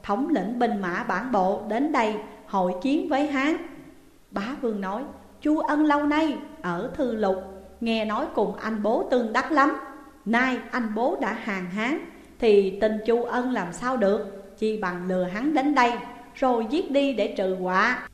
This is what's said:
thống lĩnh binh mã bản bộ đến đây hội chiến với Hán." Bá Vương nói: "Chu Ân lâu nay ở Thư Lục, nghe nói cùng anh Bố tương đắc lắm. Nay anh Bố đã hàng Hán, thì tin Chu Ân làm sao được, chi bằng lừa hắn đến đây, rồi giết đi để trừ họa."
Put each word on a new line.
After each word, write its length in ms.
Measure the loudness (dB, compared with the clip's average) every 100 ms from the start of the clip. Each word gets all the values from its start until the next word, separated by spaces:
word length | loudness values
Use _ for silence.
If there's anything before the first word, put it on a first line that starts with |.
thống 260 | -2 -2 2
lĩnh 300 | 0 0 0
binh 240 | 0 0
mã 220 | -2 -4 -2
bản 240 | -4 0
bộ 300 | 2 2 0 -2
đến 240 | -2 0
đây 220 | 2 0 -2 -8 -18 -4
hội 280 | 0 0 0
chiến 260 | 0 0 0
với 180 | 0 0
Hán." 300 | 0 0 -2 -6 -16 -20 -20 -20 -20 _
Bá 120 | -8 -6 -4
Vương 200 | -4 -4
nói: 240 | -6 -6 -8 -16 -20 -4
"Chu 180 | 0 0
Ân 260 | 2 2
lâu 180 | 4 4
nay 360 | 4 2 2 -2 -10 -8
ở 280 | -6 -4 -4
Thư 200 | -2 -2 2
Lục, 200 | 0 0 -4 -16 -18 -6
nghe 240 | -2 0
nói 220 | 0 -2 -2
cùng 220 | 0 0 -2
anh 260 | -4 -2
Bố 260 | 0 0 2
tương 220 | 0 2
đắc 200 | 0 2
lắm. 180 | 4 4 0 -8 -16 -20 -10
Nay 340 | 0 2 2 -2 -4
anh 240 | -4 -2
Bố 220 | 0 0 0
đã 120 | -4
hàng 380 | -4 -6 -6 -4
Hán, 280 | -4 -2 -2 -6 -18 -20 0
thì 400 | 6 6 6 0
tin 180 | 0 0 2
Chu 180 | 2
Ân 280 | 2 -2 0
làm 200 | -2 -4
sao 240 | -6 -4 2
được, 460 | 2 2 -2 -12 -16 -2
chi 200 | -2 0
bằng 260 | -4 -4 -2
lừa 160 | 0
hắn 300 | 0 0 0
đến 200 | 2 4
đây, 180 | 4 4 2 -8 -14 -18
rồi 320 | 0 2 2 0
giết 200 | -2 2
đi 220 | 2 2
để 220 | 0 -2 0
trừ 200 | -2 0
họa." 480 | 0 2 2 0 -8